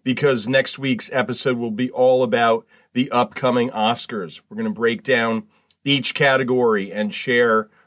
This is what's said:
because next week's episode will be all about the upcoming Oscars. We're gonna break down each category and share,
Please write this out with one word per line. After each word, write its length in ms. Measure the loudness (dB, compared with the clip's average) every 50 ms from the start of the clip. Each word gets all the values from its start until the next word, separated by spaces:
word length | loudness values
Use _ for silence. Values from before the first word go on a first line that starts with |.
| _
because 440 | -4 -2 2 2 2 2 2 0
next 320 | 0 0 0 0 0 -4 -4
week's 320 | -2 -2 0 0 -2 -2 0
episode 460 | -2 -2 -2 -4 -2 0 0 0 0
will 100 | -2 -4
be 220 | -2 -4 -4 -4
all 320 | 0 2 4 4 4 4 2
about 420 | 2 2 2 4 2 2 0 -2 _ _ _ _ _ _
the 180 | -2 -2 0
upcoming 580 | 0 0 0 0 -2 -2 -2 0 2 2 0 -2
Oscars. 720 | -2 0 0 0 0 -2 -4 -8 -8 -10 -10 -10 -12 -18 _ _
We're 80 | -10
gonna 140 | -6 -6 -6
break 320 | -2 0 0 0 0 -2 -2
down 400 | 0 0 2 2 0 -2 -4 -6 -10 _ _ _ _ -20 _ _
each 300 | -2 -2 0 -2 -4 -2
category 760 | 2 2 2 4 2 2 0 0 2 2 2 2 0 -2 -4
and 220 | -4 -4 -4 -4 -6
share, 560 | -8 -4 0 2 2 2 2 2 0 -2 -4 _ _ _